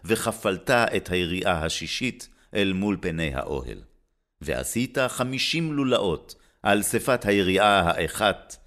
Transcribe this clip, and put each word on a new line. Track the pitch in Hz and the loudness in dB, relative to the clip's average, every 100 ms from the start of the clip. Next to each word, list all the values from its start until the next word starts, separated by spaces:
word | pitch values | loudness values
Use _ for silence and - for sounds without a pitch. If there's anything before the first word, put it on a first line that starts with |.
וכפלת | 80 220 - - - 92 - | -2 0 0 -2 -2 -2 2
את | 123 117 98 - | 2 2 -2 -2
היריעה | 92 85 92 101 82 | -2 0 -2 0 0
השישית | 80 - 80 - 123 - - _ _ | -2 -4 -6 -4 -6 -6 -14 _ _
אל | 104 98 | -2 0
מול | 95 104 92 | 0 0 0
פני | 90 82 78 | -2 -2 -2
האוהל. | 65 - 69 60 50 - _ _ _ _ - | -4 -4 -6 -8 -12 -18 _ _ _ _ -12
ועשית | 76 64 67 117 131 135 127 | -6 -6 -4 -2 -2 -2 -2
חמישים | - 127 131 - 160 160 | -2 -4 -4 -2 -2 -2
לולאות | 143 135 120 101 76 - - _ _ | 0 2 2 2 -2 -6 -20 _ _
על | 104 104 | 2 2
שפת | 98 117 - 120 | 2 0 2 0
היריעה | 104 101 92 95 104 101 | 4 4 4 4 6 6
האחת, | 85 82 80 - 104 90 - - | 4 2 -2 0 0 0 -6 -20